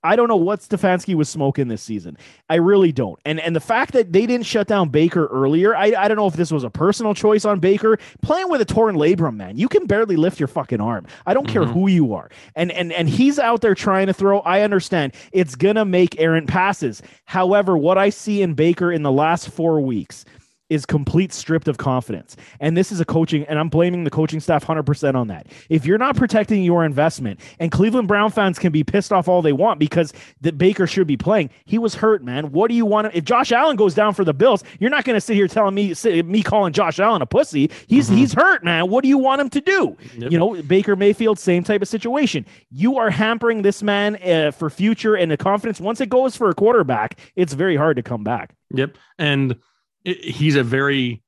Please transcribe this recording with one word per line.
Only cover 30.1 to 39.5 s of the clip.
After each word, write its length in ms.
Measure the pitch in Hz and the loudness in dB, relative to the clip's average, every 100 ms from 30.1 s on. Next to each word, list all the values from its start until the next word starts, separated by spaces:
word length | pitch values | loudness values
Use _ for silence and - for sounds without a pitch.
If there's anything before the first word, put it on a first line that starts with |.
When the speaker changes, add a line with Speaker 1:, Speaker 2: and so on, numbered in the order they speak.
| - - _ | -6 -20 _
Speaker 1:
the 120 | 147 | -6
Baker 340 | 151 180 202 180 | 2 0 2 -2
should 220 | 190 165 | 0 0
be 80 | 131 | 0
playing, 340 | 160 214 139 _ | 0 0 0 _
he 120 | _ 220 | _ -2
was 200 | 226 - | -2 0
hurt, 260 | 220 208 | 0 0
man. 300 | 123 127 151 | -2 -8 -4
What 160 | 143 220 | 0 0
do 80 | 233 | 0
you 100 | 214 | 2
want? 260 | 214 214 | 0 0
If 120 | 170 | -4
Josh 260 | 143 240 - | -2 -2 2
Allen 240 | 233 311 | 2 0
goes 200 | 240 208 156 | 2 0 2
down 180 | 214 | 0
for 80 | 196 | 2
the 80 | 180 | -2
Bills, 300 | 139 240 202 - - | 4 4 2 -4 -4
you're 120 | 220 | -2
not 120 | 294 | 0
gonna 180 | 254 220 | 0 -2
sit 140 | - | 0
here 140 | 208 196 | 0 2
telling 260 | 226 202 | 2 0
me, 180 | 196 202 | 0 -4
sit, 320 | 160 226 170 | -2 0 0
me 160 | 170 214 | 0 -2
calling 320 | - 214 190 | 0 0 0
Josh 280 | 156 180 156 | 0 -2 0
Allen 200 | 208 208 | 0 0
a 60 | 123 | 0
pussy. 420 | 220 302 151 151 - - | 0 0 0 -2 -2 2
He's, 180 | 254 277 | 2 4
Speaker 2:
Mm-hmm. 100 | 202 | 4
Speaker 1:
he's 140 | 262 | 4
hurt, 300 | - 359 370 | 4 4 4
man. 260 | 170 165 180 | 0 0 0
What 120 | 233 | 2
do 60 | 262 | 4
you 100 | 277 | 2
want 220 | 262 269 | 2 0
him 80 | 277 | 0